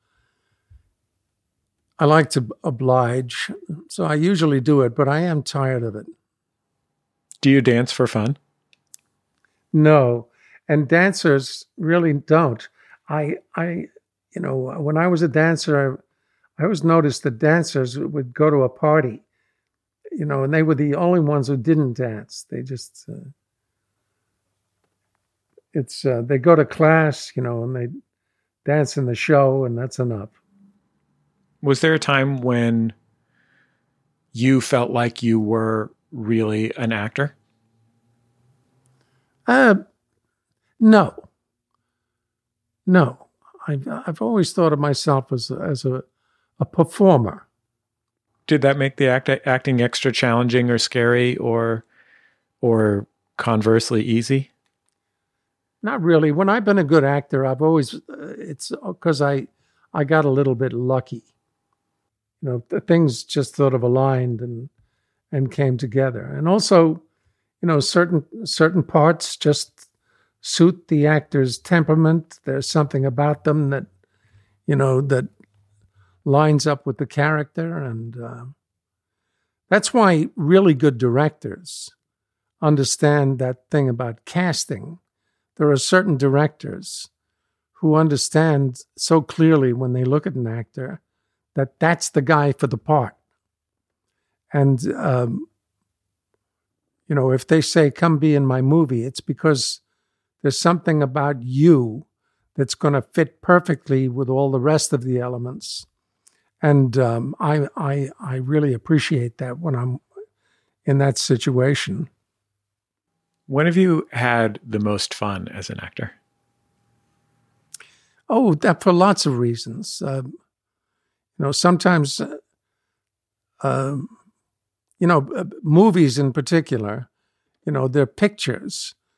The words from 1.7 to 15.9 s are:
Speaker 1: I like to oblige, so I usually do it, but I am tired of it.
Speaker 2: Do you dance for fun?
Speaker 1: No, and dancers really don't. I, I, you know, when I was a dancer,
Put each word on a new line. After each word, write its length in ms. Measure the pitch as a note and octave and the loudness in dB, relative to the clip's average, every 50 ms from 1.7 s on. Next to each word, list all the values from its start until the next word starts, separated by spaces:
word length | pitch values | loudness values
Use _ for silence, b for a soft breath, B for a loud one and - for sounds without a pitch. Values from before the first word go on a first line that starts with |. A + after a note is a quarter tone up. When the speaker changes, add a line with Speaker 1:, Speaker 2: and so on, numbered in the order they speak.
| _ _ _ _ _ - | _ _ _ _ _ 0
Speaker 1:
I 60 | D#3+ | 2
like 240 | D3 D3+ D#3+ D#3 - | 4 4 4 4 2
to 180 | - C#3 B2 A2 - _ - | 0 -4 -4 -6 -8 _ -8
oblige, 880 | E3 C3 A2+ C3+ B2+ B2+ B2+ B2 A#2 A#2+ C3 B2+ A#2+ - - - - G3+ G4+ F#4 - D#3+ D3+ - - | -8 -6 -4 0 2 2 2 2 0 -2 -4 -6 -8 -10 -10 -10 -10 -12 -14 -14 -14 -14 -14 -14 -14
so 160 | - - F#3 | -8 -6 -4
I 120 | D#3+ D3+ | -2 0
usually 440 | D3+ D#3 F3+ G3+ E3+ D#3+ D#3 C#3+ C3+ | 0 0 0 0 2 2 2 2 0
do 200 | B2 D3+ D3+ C#3+ | 2 2 4 4
it, 160 | C3 A#2+ A#2 | 4 2 2
but 120 | - D3 C3 | 2 2 2
I 120 | C#3+ D3+ | 2 2
am 240 | E3+ F3+ E3 D3+ C3+ | 0 0 -2 -2 -4
tired 400 | - - D3 C3+ C3 C3 B2 A#2 | -4 -4 -4 -2 -2 -2 -2 -4
of 100 | A2+ G2+ | -6 -8
it. 120 | G#2+ - - - _ _ _ _ _ _ _ _ _ _ _ _ _ _ _ _ _ _ _ _ _ _ _ - - | -10 -14 -16 -20 _ _ _ _ _ _ _ _ _ _ _ _ _ _ _ _ _ _ _ _ _ _ _ -12 -2
Speaker 2:
Do 80 | - C#3+ | 2 4
you 120 | C3+ C#3 | 4 4
dance 320 | B2+ B2+ A#2+ A#2 B2 B2 - | 4 4 2 2 0 -2 -2
for 160 | - C3 A2+ | -2 -2 -2
fun? 280 | - A2+ G#2+ A#2 C#3+ - _ _ _ _ _ _ _ _ _ _ _ - _ _ _ _ _ _ _ _ _ _ _ _ _ _ - | 0 -2 -2 -2 -4 -6 _ _ _ _ _ _ _ _ _ _ _ -20 _ _ _ _ _ _ _ _ _ _ _ _ _ _ 0
Speaker 1:
No, 540 | D#3+ D3+ D3+ D#3 D3 C3 B2 A#2+ A#2+ A#2 _ b b b b b b b b | 4 4 6 6 6 4 4 0 -2 -6 _ b b b b b b b b
and 200 | D3+ D3+ D3 A#2+ | 0 0 0 2
dancers 760 | D#3+ E3+ F3+ G3 F#3+ - - F3 C#3 C3+ C3 - - - - _ _ - | 2 2 2 2 0 0 0 2 2 2 0 -4 -12 -16 -18 _ _ -6
really 340 | F#3 D#3 E3 F3 E3+ D#3+ D3 | -2 0 0 2 2 0 0
don't. 560 | C#3+ - - D3+ D#3+ E3 C#3 A#2 A2 - - b b b b b b b - | -2 0 2 2 4 4 2 -2 -4 -10 -18 b b b b b b b -8
I, 280 | D3+ D3+ D3+ D3 E3 - _ _ - | -6 -6 -4 -6 -8 -10 _ _ -8
I, 320 | - E3 F3 E3+ F3 - - _ - _ _ _ _ _ _ - | -6 -6 -6 -6 -8 -10 -12 _ -20 _ _ _ _ _ _ -12
you 80 | - F3 | -8 -8
know, 320 | C#3 C3+ C3 B2+ B2+ - - | -6 -4 -4 -6 -6 -8 -6
when 160 | D3+ D3 D3+ | -4 -2 0
I 100 | D#3 E3 | 0 0
was 160 | F3+ F3+ D#3+ E3 | 2 2 2 0
a 60 | E3 | 0
dancer, 720 | A#2+ D#3 D#3 E3 E3 D3+ - - D3+ C#3+ C#3 C3+ | 2 2 2 2 2 0 -2 0 0 0 0 0